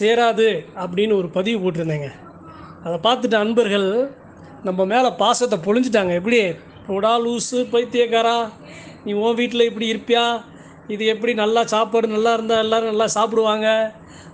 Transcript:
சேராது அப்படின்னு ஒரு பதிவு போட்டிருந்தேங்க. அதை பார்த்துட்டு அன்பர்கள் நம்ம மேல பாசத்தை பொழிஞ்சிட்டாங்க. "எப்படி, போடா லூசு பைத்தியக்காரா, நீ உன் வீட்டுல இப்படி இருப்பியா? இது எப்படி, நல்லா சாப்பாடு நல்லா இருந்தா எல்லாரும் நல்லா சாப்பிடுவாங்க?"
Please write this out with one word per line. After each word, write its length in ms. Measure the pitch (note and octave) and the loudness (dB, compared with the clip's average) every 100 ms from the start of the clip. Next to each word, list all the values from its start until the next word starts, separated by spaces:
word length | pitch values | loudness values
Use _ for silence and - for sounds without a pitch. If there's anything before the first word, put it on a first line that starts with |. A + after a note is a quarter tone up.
சேராது 640 | G#3 A#3 A#3 G#3 A3 F3+ D#3 - | 0 2 2 2 2 0 -6 -10
அப்படின்னு 380 | F3+ F3 G#3+ | -6 -2 0
ஒரு 160 | G3+ F3 | 0 0
பதிவு 300 | F3+ F#3+ A#3 | -2 -2 -2
போட்டிருந்தேங்க. 500 | F#3 D#3+ D#3+ D3+ C#3+ - - - - - - - | -2 -2 -4 -4 -6 -12 -20 -20 -20 -20 -20 -14
அதை 140 | E3 E3+ | -8 -2
பார்த்துட்டு 380 | A3 B3 A3 A3 | 0 0 0 0
அன்பர்கள் 760 | G#3 A3+ A3+ G3+ F#3+ A3 C#4 - - - - - | 2 2 2 0 0 -2 -4 -8 -20 -20 -20 -10
நம்ம 220 | G3 F#3 F#3+ | -6 -2 0
மேல 260 | A3+ G3+ | 2 2
பாசத்தை 480 | - G#3 A#3 B3 G#3 | 2 0 2 0 -2
பொழிஞ்சிட்டாங்க. 540 | E3 A3+ B3+ G#3+ F#3 | 0 0 2 0 2
"எப்படி, 280 | F3 F#3+ A#3+ G3 D#3 - - - | 0 2 2 2 -2 -12 -18 -6
போடா 320 | G3 G#3+ A#3 | -2 2 2
லூசு 380 | A#3 A#3+ - B3 B3 | 0 -2 -4 -4 0
பைத்தியக்காரா, 760 | A#3 A#3+ B3 A#3+ A3+ A#3 A#3 A3+ - - - - - - | 0 0 0 2 2 2 0 -2 -10 -20 -20 -20 -14 -6
நீ 60 | |
உன் 240 | G#3 A3 A#3 | -2 0 0
வீட்டுல 300 | A#3+ A#3 A#3 | 0 2 0
இப்படி 260 | G#3+ A3 | 0 -4
இருப்பியா? 500 | A3+ - A#3 A#3 A#3 - - - - - | -4 0 2 2 -2 -8 -20 -20 -20 -10
இது 180 | G#3 A3 | -4 -2
எப்படி, 280 | G#3+ A#3 | 0 0
நல்லா 300 | A3 G#3+ A3+ | 0 2 2
சாப்பாடு 440 | A3+ G#3+ A3 A3+ A3 | 2 0 0 0 0
நல்லா 260 | G#3+ A3+ | 0 2
இருந்தா 240 | A3+ A3 A3+ | 0 0 0
எல்லாரும் 300 | A3 A3+ A3+ | 2 0 0
நல்லா 200 | G#3+ A3 | 0 0
சாப்பிடுவாங்க?" 880 | G#3 A3 A3 A3 G#3+ G#3+ A3 A3 - - - - | 0 0 2 2 2 2 2 0 -6 -20 -20 -20